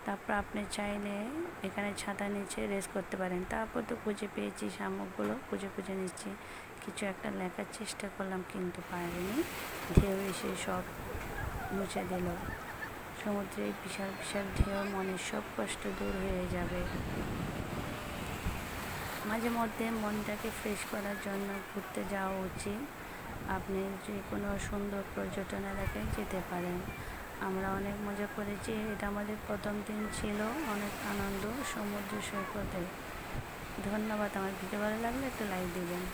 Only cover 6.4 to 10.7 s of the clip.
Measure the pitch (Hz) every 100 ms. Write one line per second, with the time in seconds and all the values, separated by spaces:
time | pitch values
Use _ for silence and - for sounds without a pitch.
6.4 | - - - - - - 202 190 - 196
7.4 | 185 175 196 - 202 - 202 - 190 185
8.4 | 180 196 180 180 170 180 170 175 185 247
9.4 | 349 - - - - 170 202 190 196 180
10.4 | 202 185 -